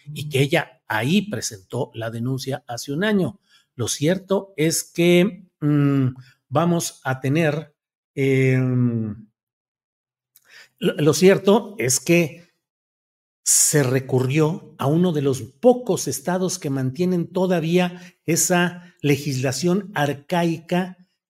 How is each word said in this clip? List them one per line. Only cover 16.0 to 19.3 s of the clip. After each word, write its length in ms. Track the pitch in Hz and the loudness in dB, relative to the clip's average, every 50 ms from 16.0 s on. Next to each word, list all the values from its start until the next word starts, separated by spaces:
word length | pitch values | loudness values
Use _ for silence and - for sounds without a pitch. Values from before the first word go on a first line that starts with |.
| - 147 | -2 -6
estados 500 | - - - 180 180 190 185 175 180 - | -6 -6 -4 -4 -2 -2 -2 -4 -4 -6
que 120 | - 143 | -6 -6
mantienen 580 | 135 135 131 131 131 170 180 180 185 170 165 - | -4 -2 -2 -4 -2 -2 -2 -2 0 -2 -4 -4
todavía 880 | - 185 190 185 185 170 156 160 175 180 180 175 175 - - - - _ _ | -2 -2 0 0 0 0 0 0 2 2 0 0 -4 -10 -18 -20 -20 _ _
esa 680 | - - - - - 180 175 175 170 175 - - - _ _ | -2 0 0 0 2 2 2 2 0 -2 -8 -16 -20 _ _
legislación 880 | - 143 143 135 - 151 | 0 0 0 0 0 -4